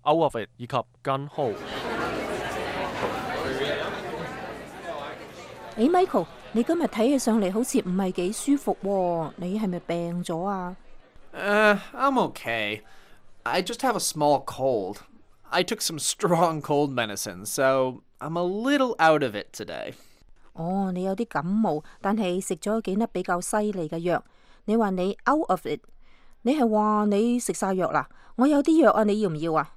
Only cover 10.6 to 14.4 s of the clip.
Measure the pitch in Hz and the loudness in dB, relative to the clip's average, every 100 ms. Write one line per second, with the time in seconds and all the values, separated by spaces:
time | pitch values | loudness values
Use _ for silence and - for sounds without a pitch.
10.6 | 180 185 - - - - - 147 196 208 | -6 -10 -18 -20 -20 -20 -16 -6 2 6
11.6 | 214 202 - 254 269 254 170 - - 113 | 6 4 -2 0 2 2 0 -2 -4 -2
12.6 | 104 107 - - - - - - 117 156 | -2 -4 -8 -20 -20 -20 -20 -10 -2 -2
13.6 | 180 233 262 208 - 151 147 139 | -2 -2 0 0 -2 2 4 4